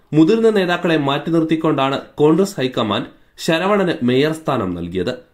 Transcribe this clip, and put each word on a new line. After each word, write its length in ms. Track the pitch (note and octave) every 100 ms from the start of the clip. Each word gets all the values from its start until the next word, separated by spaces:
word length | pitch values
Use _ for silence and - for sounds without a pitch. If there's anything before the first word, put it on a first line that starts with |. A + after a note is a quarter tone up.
| _
മുതിർന്ന 380 | D3+ D#3+ A3+ A3+
നേതാക്കളെ 460 | G#3 F3+ F3 F3 D#3
മാറ്റി 340 | C#3 C#3+ D#3+
നിർത്തിക്കൊണ്ടാണ് 720 | E3 D#3+ D#3+ E3 C#3+ C3+ C#3 -
കോൺഗ്രസ് 420 | - D3 E3+ G3+ -
ഹൈക്കമാൻഡ് 480 | C3 C3 A2+ G#2 D3 - _ -
ശരവണന് 680 | - E3 F#3 G#3 F#3 -
മേയർ 280 | B2 B2+ D3+
സ്ഥാനം 420 | D#3+ - B2+ F#2
നൽകിയത്. 400 | F2 E2+ F#2 F2+ B2 -